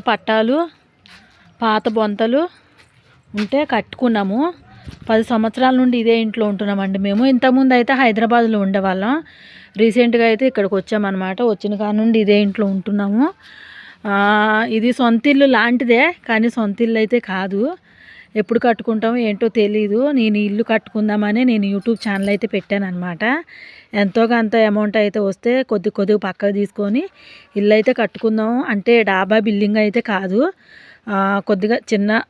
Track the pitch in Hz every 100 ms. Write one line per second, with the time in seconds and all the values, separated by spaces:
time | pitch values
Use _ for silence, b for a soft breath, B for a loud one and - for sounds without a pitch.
0 | 247 208 - 220 226 294 339 - _ _
1 | b b b b b _ 226 214 233 220
2 | 214 208 226 269 349 b b b _ _
3 | _ _ _ 208 208 269 302 226 - -
4 | 247 220 190 226 330 359 B B B B
5 | - 220 226 226 220 247 262 254 254 240
6 | 226 226 220 226 208 196 202 196 196 196
7 | 202 208 262 247 262 254 269 247 240 262
8 | 247 214 220 240 226 214 190 196 190 185
9 | 214 311 B B B B B 190 226 233
10 | 240 233 233 220 262 220 190 190 - 214
11 | 202 190 185 190 240 208 208 208 208 214
12 | 226 226 202 208 202 196 196 190 202 202
13 | 202 214 320 - B B B B B B
14 | 202 202 202 214 214 214 240 220 240 240
15 | 233 233 285 277 277 226 233 247 240 233
16 | 320 349 - 220 233 240 208 196 226 226
17 | 220 240 - 185 190 196 269 370 B B
18 | B B B 214 196 233 240 220 - 220
19 | 226 240 220 202 226 226 208 214 208 214
20 | 285 269 220 208 208 208 233 220 - 220
21 | 214 208 208 220 254 220 196 202 233 220
22 | 220 196 196 202 220 202 - 202 190 180
23 | 180 165 220 302 - B B B B 208
24 | 202 226 226 233 220 226 214 208 208 220
25 | 208 214 196 - 233 254 254 208 208 -
26 | 196 208 190 - 202 202 202 - 202 240
27 | 381 B B B B 202 208 214 233 247
28 | 208 - 226 220 220 240 311 208 233 233
29 | 208 190 196 220 220 202 208 214 214 233
30 | 233 190 190 202 339 - B B B B
31 | 220 196 196 202 - 196 214 240 - 208
32 | 208 226